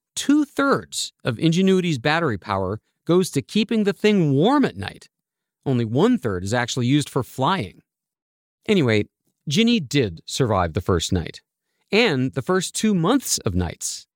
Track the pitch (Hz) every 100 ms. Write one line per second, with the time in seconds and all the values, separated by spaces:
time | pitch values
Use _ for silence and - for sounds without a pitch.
0 | _ - - 294 285 - 277 180 87 -
1 | - - - 113 165 165 190 185 180 143
2 | 147 160 165 101 - 98 92 110 _ _
3 | - 180 185 143 - 208 220 226 202 196
4 | 214 208 151 135 196 285 202 98 98 -
5 | - _ _ _ _ _ 139 123 117 120
6 | 220 247 113 92 98 120 120 - 120 147
7 | - 143 117 - 131 190 95 - _ _
8 | _ _ _ _ _ _ - 202 127 107
9 | 104 _ _ _ - 143 226 240 135 143
10 | 110 82 - - 127 101 87 78 - 90
11 | - 92 80 - _ _ _ _ _ 196
12 | 240 135 127 - 127 185 - - 220 190
13 | 165 269 - - - 87 87 - - -
14 | -